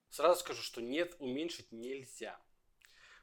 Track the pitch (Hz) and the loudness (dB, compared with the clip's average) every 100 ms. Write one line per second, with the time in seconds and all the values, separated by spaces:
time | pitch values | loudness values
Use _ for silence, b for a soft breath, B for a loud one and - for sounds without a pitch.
0 | _ - 156 175 - 120 - 123 117 147 | _ 4 6 6 4 -6 -6 -6 -2 0
1 | 175 - 135 135 170 - - 113 123 139 | 0 -2 -4 -2 -2 -6 -10 -10 -8 -8
2 | 123 - 107 90 - _ _ _ b b | -10 -10 -10 -10 -18 _ _ _ b b
3 | b b | b b